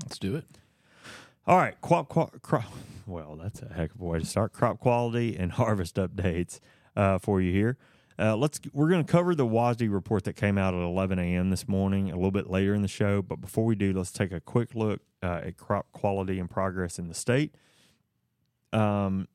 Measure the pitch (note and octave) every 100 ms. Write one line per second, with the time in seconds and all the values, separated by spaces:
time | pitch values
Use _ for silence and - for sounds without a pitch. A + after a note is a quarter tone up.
0 | - - F#2+ D3+ - - _ _ _ _
1 | - - - _ - F3+ B2 - - E3
2 | D3+ - C3 - - C#3 A#2 - - -
3 | - F2 D2+ D#2 F#2 - - E2+ D#2+ -
4 | F2 E2 D#2 - G#2+ - A#2+ F#2+ B2+ A#2+
5 | A#2+ A#2+ A#2 F#2 F2+ G#2 A2+ G#2 E2+ -
6 | F#2 F#2+ F#2 E2+ F2 - _ _ _ -
7 | G2 F#2 - F#2+ F2+ F#2+ A2 C3 _ _
8 | _ - A2 A2 D3+ - - C3+ D#3 F#3
9 | C3+ E3+ F3 D#3+ A#2+ A2+ A#2+ A#2 A2+ G2
10 | - G#2+ G2+ - G2+ G2+ F#2+ F2+ F2 F#2
11 | F#2+ F#2 F2 F2+ F#2 F#2 - F#2+ F#2+ G2
12 | F#2+ F2 F#2+ G2 - F#2 G2 G#2 G2 -
13 | G#2 G2+ F2+ - - - A2+ G#2 G2 F#2
14 | F2+ - F#2+ F2 - B2 A2+ A2+ A2 G2
15 | _ - F2+ F2 F2+ - - G2+ - -
16 | G2+ G2 F#2+ F#2+ F2 - F#2+ F#2 F2 -
17 | F2 E2 - B2+ D#3 _ _ _ _ _
18 | _ _ _ _ _ _ _ A2 G#2+ G2+
19 | G2 F#2+ -